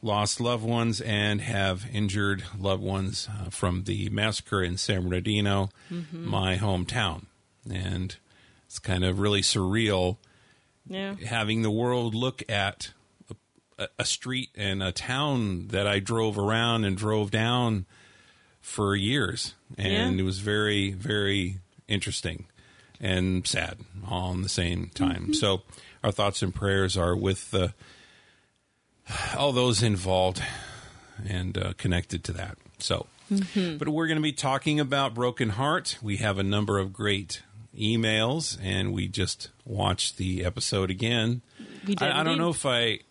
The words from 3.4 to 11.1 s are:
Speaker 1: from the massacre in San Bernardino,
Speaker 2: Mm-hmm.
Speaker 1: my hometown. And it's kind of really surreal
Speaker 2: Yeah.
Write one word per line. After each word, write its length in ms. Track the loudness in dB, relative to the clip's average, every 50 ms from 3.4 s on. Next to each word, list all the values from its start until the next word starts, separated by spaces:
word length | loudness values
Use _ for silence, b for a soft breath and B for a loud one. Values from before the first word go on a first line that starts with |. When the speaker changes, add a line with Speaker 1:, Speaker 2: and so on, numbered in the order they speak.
| -8 -8
Speaker 1:
from 320 | -4 0 0 2 2 0
the 260 | 0 -2 -2 -2 -2 -2
massacre 520 | 0 2 0 0 0 -2 -4 -2 0 0
in 140 | 0 0 0
San 260 | -2 0 0 0 0
Bernardino, 680 | 2 0 0 0 0 0 2 2 2 2 2 2 0 -2 B B B B
Speaker 2:
Mm-hmm. 320 | -8 -8 -8 -8 -10 -8 -6 -2
Speaker 1:
my 280 | -2 0 0 0 0
hometown. 680 | 2 2 0 0 0 -2 -2 -2 -2 -2 -2 -2 -6 -10 -16 _ _ _ _ _ _ _ -8
And 460 | -6 -4 -2 -2 -2 -2 -4 -6 -8 -12 b b b b b b b b b
it's 120 | b -14 -8
kind 240 | -4 -2 0 2
of 160 | 2 2 2 2
really 220 | 2 4 4 4
surreal 800 | 4 2 2 2 2 2 2 2 2 4 4 4 4 2 0 -2 b b b b b b b b b b b b _ -10
Speaker 2:
Yeah. 280 | -8 -8 -6 -8